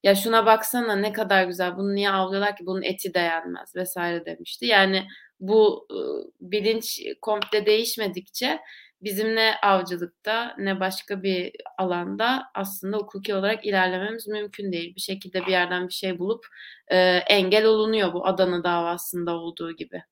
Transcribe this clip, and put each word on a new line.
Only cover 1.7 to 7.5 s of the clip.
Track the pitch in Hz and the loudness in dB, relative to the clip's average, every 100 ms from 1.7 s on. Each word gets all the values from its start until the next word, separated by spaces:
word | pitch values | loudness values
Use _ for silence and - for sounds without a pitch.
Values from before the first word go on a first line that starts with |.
| 180 | -2
bunu | 196 202 | -2 0
niye | 202 | 0
avlıyorlar | 196 190 196 202 202 | 0 0 0 -2 -4
ki? | 175 | -6
Bunun | 190 | -4
eti | 180 190 190 | -4 -6 -4
de | 175 | -2
yenmez." | 170 165 170 175 - 180 | 0 -2 -6 -12 -10 -8
vesaire | 185 180 175 170 165 | -8 -4 -4 -4 -8
demişti. | 165 175 - 240 | -14 -14 -6 2
Yani | 208 190 190 196 - - _ | 4 4 2 -4 -16 -20 _
bu, | 190 220 208 - - | 2 4 4 2 -10
ıı, | 98 67 73 - _ | -8 -6 -6 -10 _
bilinç | 180 208 202 226 226 - - - | -6 -2 0 -2 -4 -8 -10 -10
komple | - 208 - | -4 -4 0